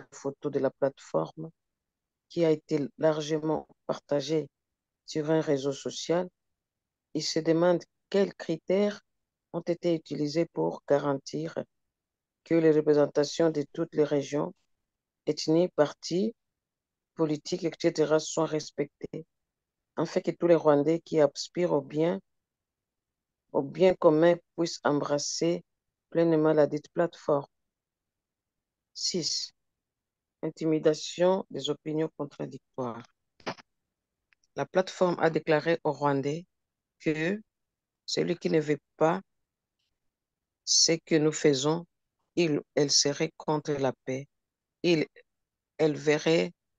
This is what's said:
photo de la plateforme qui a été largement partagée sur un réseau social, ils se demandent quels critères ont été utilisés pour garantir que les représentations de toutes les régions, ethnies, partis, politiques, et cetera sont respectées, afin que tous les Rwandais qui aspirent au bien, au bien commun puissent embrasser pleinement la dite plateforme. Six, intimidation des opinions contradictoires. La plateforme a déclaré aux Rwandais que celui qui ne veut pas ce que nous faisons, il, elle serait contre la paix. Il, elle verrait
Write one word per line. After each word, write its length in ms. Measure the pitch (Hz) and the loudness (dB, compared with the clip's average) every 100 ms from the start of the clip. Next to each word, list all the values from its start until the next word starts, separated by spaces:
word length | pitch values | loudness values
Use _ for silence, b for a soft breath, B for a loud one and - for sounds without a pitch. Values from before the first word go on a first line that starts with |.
| - | -4
photo 360 | - 139 139 147 | -10 -10 -8 -6
de 100 | 139 | -2
la 100 | 135 | -2
plateforme 800 | - 135 - - 156 160 - 160 - _ _ _ _ _ _ _ | -2 -4 -4 -6 -6 -6 -8 -16 -16 _ _ _ _ _ _ _
qui 160 | 170 160 | 0 2
a 60 | |
été 360 | 156 - 156 135 - | 0 -2 -4 -4 0
largement 720 | 160 156 147 156 156 151 139 _ - | 0 0 -2 -4 -2 -4 -6 _ -10
partagée 640 | - - 143 135 156 143 _ _ _ _ _ - | -10 -4 -4 -2 -4 -4 _ _ _ _ _ -8
sur 240 | 156 151 | -6 0
un 120 | 160 | 0
réseau 320 | 156 139 139 | 2 0 -2
social, 560 | 135 123 - - 170 180 - _ _ _ _ _ _ _ 151 | -6 -8 -8 -2 -2 -4 -10 _ _ _ _ _ _ _ -6
ils 80 | |
se 160 | 151 160 | -4 -2
demandent 440 | 160 165 180 170 - _ _ | 0 2 4 2 -2 _ _
quels 240 | 196 185 | 0 0
critères 680 | - - 165 - 185 208 202 _ _ _ _ _ | -2 -6 -6 -2 0 0 -4 _ _ _ _ _
ont 100 | 170 | -8
été 320 | 170 175 175 | -4 -2 0
utilisés 520 | 160 - 143 147 156 165 | -2 -4 -6 -2 -2 -2
pour 300 | - 160 - - | -2 -4 -4 0
garantir 680 | 143 143 139 - 151 160 - - _ _ _ _ _ _ _ - | 0 0 -4 -6 -8 -8 -8 -10 _ _ _ _ _ _ _ 0
que 100 | 165 | 4
les 160 | 160 | 4
représentations 800 | 151 151 147 143 151 143 - 165 | 4 4 4 4 2 0 2 2
de 160 | 151 143 | 0 -4
toutes 200 | - 165 | -6 -4
les 120 | 156 147 | 0 0
régions, 480 | 147 135 143 170 - _ _ _ _ _ _ - | 0 -2 -4 -6 -10 _ _ _ _ _ _ -6
ethnies, 420 | 147 - 165 180 | -4 0 2 2
partis, 640 | - 147 - - 170 220 - _ _ _ _ _ _ _ - | 2 0 -2 -6 -2 -2 -6 _ _ _ _ _ _ _ -4
politiques, 500 | 160 151 - 180 165 | -2 -2 -6 -6 -4
et 60 | - | -2
cetera 420 | 170 160 147 156 | 0 0 2 2
sont 260 | 156 - 156 | 0 -2 -2
respectées, 800 | 156 151 - 147 _ - 156 - _ _ _ _ _ _ - | -4 -6 -8 -8 _ -14 -12 -14 _ _ _ _ _ _ -6
afin 240 | 165 185 | -4 -2
que 100 | 180 | -4
tous 160 | - 170 | 0 4
les 80 | 160 | 4
Rwandais 460 | 156 143 143 165 | 6 4 4 0
qui 180 | - 160 | 0 2
aspirent 540 | 143 - - 165 175 | 2 2 -10 -4 0
au 80 | 151 | 0
bien, 400 | 135 147 165 190 - _ _ _ _ _ _ _ _ _ _ _ _ | -2 -2 -2 -2 -8 _ _ _ _ _ _ _ _ _ _ _ _
au 100 | 139 | -6
bien 320 | 139 151 185 180 | -6 2 2 4
commun 400 | 170 156 170 175 - - | 4 6 4 2 -2 -6
puissent 260 | 165 - | -4 -2
embrasser 800 | 127 143 143 147 - - 165 170 - _ _ _ _ | -2 0 0 -2 -4 -2 -2 -2 -8 _ _ _ _
pleinement 440 | 165 170 160 156 | 0 2 4 4
la 140 | 156 143 | 4 2
dite 220 | 147 - | 0 -6
plateforme. 560 | 175 170 - - 143 143 _ _ _ _ _ _ _ _ _ _ _ _ _ _ | -4 -4 -4 -2 -2 -2 _ _ _ _ _ _ _ _ _ _ _ _ _ _
Six, 600 | - - 180 151 - - _ _ _ _ _ _ _ _ _ | -10 -6 -4 -4 -6 -8 _ _ _ _ _ _ _ _ _
intimidation 1000 | 160 - 160 156 156 156 - - 180 190 - | -10 -4 0 2 2 0 -4 0 2 2 -4
des 200 | 143 139 | -8 -6
opinions 400 | 143 160 156 160 - | -6 -6 -4 -4 -6
contradictoires. 880 | 147 - 147 131 _ - 123 110 - _ _ _ - - - _ _ _ _ _ _ _ _ - | -10 -10 -12 -14 _ -10 -8 -8 -14 _ _ _ -14 -14 -18 _ _ _ _ _ _ _ _ -8
La 100 | 143 | -2
plateforme 500 | 185 185 - 180 170 | 0 -2 0 0 2
a 100 | 165 | 0
déclaré 500 | 156 165 151 160 170 | 0 0 0 0 -2
aux 100 | 160 | -2
Rwandais 520 | 139 143 139 143 160 180 _ _ _ _ _ | -2 0 0 -2 -6 -10 _ _ _ _ _
que 420 | 160 156 165 214 - _ _ _ _ _ - | -4 -2 -2 -4 -10 _ _ _ _ _ -8
celui 320 | 151 165 170 | -4 -2 -4
qui 120 | 180 | 0
ne 100 | 165 | 0
veut 200 | 147 147 _ - | 0 -2 _ 0
pas 260 | 156 185 - _ _ _ _ _ _ _ _ _ _ _ _ _ - | 0 0 -6 _ _ _ _ _ _ _ _ _ _ _ _ _ -2
ce 280 | - - | 0 2
que 220 | 165 - 160 | 0 0 2
nous 160 | 156 | 2
faisons, 540 | 151 156 135 147 170 170 _ _ _ _ - | 2 2 2 0 -2 -6 _ _ _ _ -2
il, 260 | 170 147 - - | -2 -2 -2 -2
elle 160 | 143 | 2
serait 400 | - 143 143 160 - | 2 0 -2 -6 -6
contre 340 | - 151 156 | -4 -4 -2
la 200 | 139 135 - - | -2 -2 -4 -8
paix. 220 | 131 143 _ _ _ _ _ | -8 -10 _ _ _ _ _
Il, 240 | 175 160 - - _ _ _ _ _ - | 2 2 0 -6 _ _ _ _ _ -2
elle 180 | 156 139 | 0 0
verrait 560 | 147 151 160 165 180 - _ | 0 2 2 2 0 -6 _